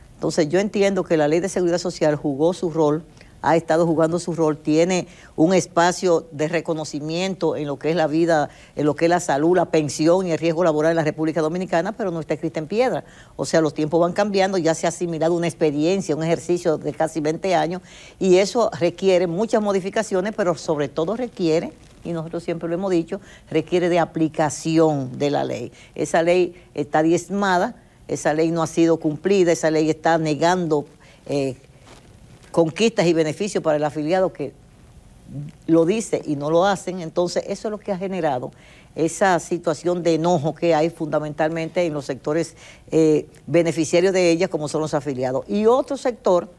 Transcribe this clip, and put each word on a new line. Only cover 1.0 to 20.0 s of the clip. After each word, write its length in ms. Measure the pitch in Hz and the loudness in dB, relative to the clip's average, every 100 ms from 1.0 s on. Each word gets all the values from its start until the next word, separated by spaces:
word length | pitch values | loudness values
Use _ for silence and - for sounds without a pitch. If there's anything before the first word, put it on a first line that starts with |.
| 170 | 0
que 100 | 160 | 0
la 140 | 147 | 2
ley 100 | 165 | 0
de 80 | 185 | -2
seguridad 300 | 185 175 170 | -2 0 -2
social 400 | 180 165 156 151 | -4 -2 0 0
jugó 360 | 156 135 160 | -2 0 0
su 180 | 180 175 | 0 -2
rol, 320 | 156 151 151 160 - - - | 0 2 0 -4 -20 -20 -6
ha 140 | 135 165 | 2 2
estado 300 | 165 160 170 | 2 2 2
jugando 340 | 160 160 170 | 2 2 0
su 140 | 175 | -4
rol, 240 | 160 156 151 | 0 0 0
tiene 500 | 160 151 175 185 - - - - | 0 2 2 0 -4 -12 -8 0
un 160 | 160 | 4
espacio 760 | 185 165 - 170 175 185 165 - | 4 2 2 2 2 2 2 0
de 160 | 143 156 | -6 -4
reconocimiento 1040 | 170 160 160 151 147 151 165 190 190 165 127 | -2 -4 -6 -6 -8 -6 -4 -4 -2 -2 -2
en 120 | 147 | -6
lo 120 | 139 | -4
que 100 | 147 | -2
es 60 | 170 | 0
la 120 | 156 | 0
vida, 420 | 156 165 160 143 - - - | 2 2 2 0 -6 -14 -4
en 100 | 147 | -2
lo 100 | 143 | 2
que 100 | 170 | 2
es 40 | |
la 120 | 175 | 2
salud, 340 | - 139 160 185 | 0 0 2 2
la 160 | 165 | 2
pensión 560 | 160 151 - 160 185 185 | 0 0 0 2 2 2
y 40 | |
el 80 | 160 | -2
riesgo 260 | 165 160 180 | 0 0 2
laboral 260 | 151 156 | 2 2
en 60 | 165 | 2
la 80 | 151 | 0
República 340 | 147 160 160 | -2 -2 0
Dominicana, 540 | 156 180 185 170 180 | -2 -2 -2 -2 -2
pero 180 | 226 202 | -4 -6
no 80 | 165 | -4
está 140 | 143 | -4
escrita 260 | 151 160 - | -4 -4 -6
en 80 | 151 | -4
piedra. 380 | 208 254 160 - - - - | 0 0 -2 -6 -18 -16 -10
O 80 | 131 | 0
sea, 160 | 165 | 2
los 120 | 156 | 2
tiempos 280 | 151 151 165 | 0 0 2
van 100 | 170 | 2
cambiando, 460 | 180 208 196 190 196 | 0 0 2 0 0
ya 180 | 160 160 | 0 0
se 120 | 175 | -2
ha 20 | |
asimilado 460 | 160 175 160 160 175 | -4 -4 -2 0 0
una 120 | 170 | -2
experiencia, 720 | - 160 147 156 196 175 151 | 0 0 2 0 0 -2 -2
un 60 | |
ejercicio 540 | 160 165 - 175 175 151 | 0 -2 0 -2 0 -2
de 140 | 147 | -2
casi 300 | - 160 165 | -4 -4 -2
veinte 340 | 151 160 190 170 | -4 -2 0 0
años, 260 | 156 185 - - - - | 0 -4 -10 -20 -18 -2
y 180 | 185 180 | 4 4
eso 340 | 202 247 214 - | 4 2 0 0
requiere 480 | 170 170 190 185 180 | -2 0 2 4 2
muchas 360 | 165 220 226 | -2 0 0
modificaciones, 720 | 208 196 185 220 | 0 -2 -2 -4